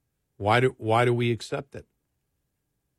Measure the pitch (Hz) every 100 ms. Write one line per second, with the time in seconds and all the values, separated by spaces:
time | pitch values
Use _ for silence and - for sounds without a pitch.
0 | _ _ _ - 98 120 131 - 107 113
1 | 123 120 120 113 - 147 139 98 - _
2 | _ _ _ _ _ _ _ _ _